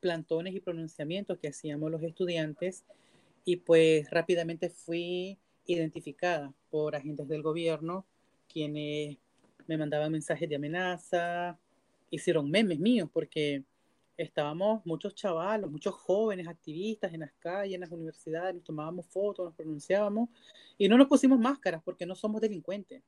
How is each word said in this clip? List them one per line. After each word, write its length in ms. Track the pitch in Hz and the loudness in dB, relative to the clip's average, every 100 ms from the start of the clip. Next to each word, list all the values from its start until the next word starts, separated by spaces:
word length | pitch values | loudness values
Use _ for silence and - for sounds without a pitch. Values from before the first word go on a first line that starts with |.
plantones 540 | 185 165 160 160 180 | 0 -2 -2 -2 -2
y 60 | 185 | -6
pronunciamientos 760 | 185 165 160 - 151 185 202 180 | -6 -6 -8 -8 -6 -4 -4 -6
que 80 | 151 | -6
hacíamos 440 | 143 156 147 156 | -8 -6 -4 -4
los 120 | 160 | -4
estudiantes, 840 | 165 160 180 170 156 147 180 185 _ - _ _ _ _ | -6 -2 -2 0 -2 -4 -6 -6 _ -20 _ _ _ _
y 120 | - 175 | -2 -2
pues 540 | - 165 160 156 147 | 6 8 8 6 4
rápidamente 580 | 170 165 175 165 170 175 | 0 2 0 0 -4 -6
fui 720 | - - 170 175 180 185 196 _ _ - | -6 -6 -4 -2 -4 -6 -10 _ _ -2
identificada 840 | 175 160 - - - 180 165 139 - _ | 0 0 -4 -12 -4 -2 0 -4 -14 _
por 260 | 156 151 151 | -2 -2 -2
agentes 320 | 139 147 143 | -6 -8 -4
del 140 | 151 | -2
gobierno, 600 | 156 160 165 156 160 185 - _ _ _ _ | -2 0 0 -2 -4 -6 -8 _ _ _ _
quienes 640 | 165 151 151 147 147 147 143 _ _ _ _ - | -6 -4 -4 -4 -4 -6 -10 _ _ _ _ -4
me 120 | 160 | -2
mandaban 340 | 151 151 156 | 0 0 0
mensajes 360 | 160 143 165 165 | -2 -2 -2 -2
de 80 | 143 | -4
amenaza, 1000 | 147 170 185 175 - 175 175 175 175 170 _ _ _ _ _ | -4 -2 -2 -4 -2 -2 0 -2 -4 -8 _ _ _ _ _
hicieron 400 | 175 - 160 143 | -4 2 2 4
memes 280 | 185 220 160 | 2 2 2
míos, 280 | 196 247 175 | 4 4 2
porque 500 | 165 151 - 147 143 135 _ _ _ _ - | -4 -4 -2 -2 -2 -6 _ _ _ _ -10
estábamos 680 | 156 - 147 156 202 220 | -6 -2 -2 0 0 0
muchos 300 | 180 160 202 | -2 -6 -6
chavalos, 560 | - 202 165 180 220 185 | -6 -4 -2 0 -2 -4
muchos 240 | 151 196 | -6 -6
jóvenes 540 | 190 - 190 220 190 170 | -6 0 2 2 -2 -8
activistas 640 | 165 - 156 208 220 196 | -12 -12 -6 -6 -4 -6
en 60 | 165 | -6
las 120 | 151 _ | -12 _
calles, 360 | 170 185 196 | -6 -4 -4
en 60 | 185 | -6
las 100 | 175 | -10
universidades, 640 | 170 160 - - 160 185 | -10 -12 -12 -8 -6 -4
nos 100 | 175 | -6
tomábamos 420 | - 156 156 180 170 | -10 -8 -8 -8 -8
fotos, 400 | 185 208 202 180 | -2 -2 -2 -8
nos 80 | |
pronunciábamos, 760 | 160 160 151 - 190 208 208 240 _ - - - _ | -8 -10 -10 0 0 2 0 -2 _ -20 -20 -20 _
y 120 | 196 | 8
no 100 | 240 | 10
nos 100 | 277 | 10
pusimos 300 | 285 262 262 | 8 8 6
máscaras 440 | 220 285 190 165 | 4 2 -2 -4
porque 220 | - 180 175 | -8 -8 -8
no 80 | |
somos 260 | 185 214 214 | -6 -4 -2
delincuentes. 640 | 220 190 160 196 190 262 | -2 -4 -6 -8 -10 -20